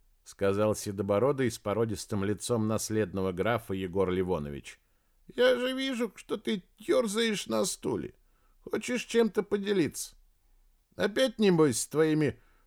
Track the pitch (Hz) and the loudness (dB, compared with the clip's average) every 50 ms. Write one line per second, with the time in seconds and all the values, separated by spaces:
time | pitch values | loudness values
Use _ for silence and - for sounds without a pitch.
0 | _ _ _ _ _ - - - 98 98 98 104 107 107 101 - - 107 98 98 | _ _ _ _ _ -16 -6 -2 0 0 2 2 2 2 0 -2 -4 -8 -4 -4
1 | 98 98 101 104 117 143 143 131 135 113 - - - 104 98 110 117 113 101 - | 0 2 2 4 4 2 2 2 0 -2 -2 -4 -4 -2 0 0 0 -2 -2 -8
2 | - - 110 98 98 104 104 - - - 120 113 110 107 110 104 - - 107 107 | -6 -6 -4 -2 -2 -2 -2 -4 -2 -2 -2 0 0 0 -2 -2 -2 -2 0 0
3 | 104 90 85 98 95 95 90 90 95 110 120 113 - - 98 95 95 90 85 98 | -2 -2 -2 -2 -2 -2 -2 0 0 0 0 -2 -2 -6 -6 -6 -4 -2 0 0
4 | 92 90 92 95 92 90 90 78 73 71 71 67 - - - _ _ _ _ _ | 2 2 2 0 0 0 -2 -4 -4 -8 -10 -12 -12 -16 -20 _ _ _ _ _
5 | _ _ _ _ _ - - - 247 254 254 240 247 262 262 262 269 269 254 226 | _ _ _ _ _ -10 -2 2 2 2 4 2 0 -4 -4 -4 -4 -4 -2 -4
6 | 247 196 - - - - - 208 - 226 220 185 - _ _ - - - - 262 | -4 -6 -6 -12 -8 -8 -8 -6 -4 -4 -4 -4 -6 _ _ -10 -2 2 2 2
7 | 240 208 196 226 233 226 208 165 - - 220 220 202 - - - - - 117 85 | 2 0 0 0 0 0 -2 -2 -4 -2 -2 0 0 -2 -4 -6 -4 -4 -4 -4
8 | 65 - - _ _ _ _ _ _ _ _ _ - - - 214 - 240 247 226 | -6 -8 -12 _ _ _ _ _ _ _ _ _ -10 -6 -6 -4 -4 -2 -4 -4
9 | - - - 233 233 208 - 214 190 - 202 208 196 208 202 185 147 113 - - | -4 0 2 2 2 2 0 -4 -4 -2 -4 -4 -2 0 0 2 0 0 -2 -8
10 | - - - - _ _ _ _ _ _ _ _ _ _ _ _ _ _ - - | -12 -12 -14 -20 _ _ _ _ _ _ _ _ _ _ _ _ _ _ -6 -2
11 | 185 202 208 262 262 254 - - 214 196 180 160 156 143 110 - - - - 151 | -2 -2 2 0 0 0 2 4 4 6 8 6 6 4 4 0 -4 -2 0 2
12 | 160 156 156 156 151 127 - - _ _ _ _ _ | 2 4 4 2 2 0 -2 -4 _ _ _ _ _